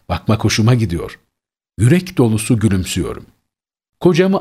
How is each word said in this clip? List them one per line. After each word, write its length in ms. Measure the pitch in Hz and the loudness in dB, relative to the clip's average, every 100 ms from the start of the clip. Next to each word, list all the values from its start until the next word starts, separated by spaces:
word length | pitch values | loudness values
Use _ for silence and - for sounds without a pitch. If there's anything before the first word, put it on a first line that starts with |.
| - | -8
Bakmak 340 | 90 - 104 | -4 -2 0
hoşuma 320 | 107 - 110 123 | 0 2 2 2
gidiyor. 440 | 110 85 98 - _ _ _ _ _ - | 0 -4 -10 -16 _ _ _ _ _ 0
Yürek 380 | 120 180 180 - | 2 2 0 0
dolusu 420 | 120 107 - 120 | 0 0 -2 0
gülümsüyorum. 640 | 104 95 90 95 55 - - _ _ _ _ _ _ _ | 0 0 -2 -4 -6 -8 -16 _ _ _ _ _ _ _
Kocamı 380 | 175 180 185 190 | 0 2 2 0